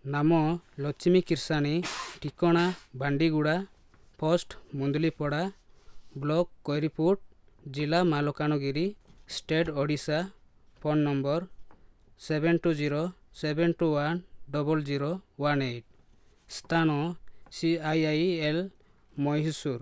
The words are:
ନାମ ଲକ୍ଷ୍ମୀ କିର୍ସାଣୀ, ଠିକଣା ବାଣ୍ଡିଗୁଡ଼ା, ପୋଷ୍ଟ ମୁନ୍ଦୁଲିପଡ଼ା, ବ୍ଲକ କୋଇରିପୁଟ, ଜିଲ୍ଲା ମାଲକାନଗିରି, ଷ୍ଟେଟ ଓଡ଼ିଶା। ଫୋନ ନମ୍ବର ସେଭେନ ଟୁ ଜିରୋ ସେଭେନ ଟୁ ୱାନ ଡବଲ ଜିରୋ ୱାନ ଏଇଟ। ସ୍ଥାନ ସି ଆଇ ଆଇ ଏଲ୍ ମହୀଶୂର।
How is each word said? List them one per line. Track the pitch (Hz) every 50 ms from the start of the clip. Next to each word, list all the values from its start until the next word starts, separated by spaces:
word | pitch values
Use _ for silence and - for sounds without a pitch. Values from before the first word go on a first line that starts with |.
| - 139
ନାମ | 143 143 147 160 170 165 156 156 170 175 _ - - - 139
ଲକ୍ଷ୍ମୀ | 147 143 _ - 175 180 185 175 -
କିର୍ସାଣୀ, | 170 135 - - 160 151 143 143 151 170 185 - - - - - - -
ଠିକଣା | - 147 - - 170 175 170 170 170 180 180 - - _ - 127
ବାଣ୍ଡିଗୁଡ଼ା, | 135 143 143 139 160 165 156 151 147 151 160 180 196 - - - - - - - - - - -
ପୋଷ୍ଟ | 160 156 170 175 - - - - - - - 139
ମୁନ୍ଦୁଲିପଡ଼ା, | 135 143 139 151 156 160 156 - 151 143 143 151 180 196 196 - _ - - - _ - - - - - - 135
ବ୍ଲକ | 139 147 156 170 175 - - - -
କୋଇରିପୁଟ, | - 143 147 151 160 - - 156 175 202 196 - - - - _ - _ - - 143 131
ଜିଲ୍ଲା | 139 151 147 160 170 180 175
ମାଲକାନଗିରି, | 151 147 151 147 143 - 151 151 151 143 139 139 135 147 175 202 208 - _ - - - - - -
ଷ୍ଟେଟ | - - - 160 160 170 165 151 143
ଓଡ଼ିଶା। | 139 147 151 143 - - 151 156 180 196 - - - - _ - - - _ -
ଫୋନ | - 151 151 151 147
ନମ୍ବର | 143 143 139 131 139 147 170 185 - - - - - - - - - _ _ _ - - _ -
ସେଭେନ | - 156 151 151 165 170 165
ଟୁ | - 170 160 147
ଜିରୋ | 147 147 143 147 165 185 180 - - - - -
ସେଭେନ | - 151 151 151 170 170 165 -
ଟୁ | 170 160 151
ୱାନ | 147 143 151 170 180 175 - - - - -
ଡବଲ | 139 147 143 147 160 156 147 139
ଜିରୋ | 143 135 143 147 175 190 - _ _ -
ୱାନ | 143 147 147 143 135 127
ଏଇଟ। | 120 120 - _ - - - _ - - - - - _ _ - -
ସ୍ଥାନ | - - - 165 165 165 160 151 143 151 170 175 - - - - - - - -
ସି | - - 165 170 165 156 156
ଆଇ | 156 160 160 156
ଆଇ | 151 151 170 190 175 165 151 151
ଏଲ୍ | 151 165 185 196 - - - _ - _ _ _ - - 139
ମହୀଶୂର। | 143 147 151 151 160 147 - - 147 127 117